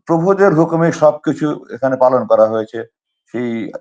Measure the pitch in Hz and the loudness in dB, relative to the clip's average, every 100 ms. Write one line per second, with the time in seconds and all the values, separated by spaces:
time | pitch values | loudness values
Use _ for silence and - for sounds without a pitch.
0 | - 165 175 196 196 156 165 165 165 - | -4 -2 0 2 2 2 0 0 -2 2
1 | 151 151 - 139 151 147 - 117 135 131 | 2 2 -4 -4 -4 -6 -12 -6 -4 2
2 | 127 127 110 110 110 110 107 113 117 _ | 2 2 2 4 4 2 -6 -10 -14 _
3 | _ _ _ 113 120 113 104 - | _ _ _ -8 -6 -6 -8 -12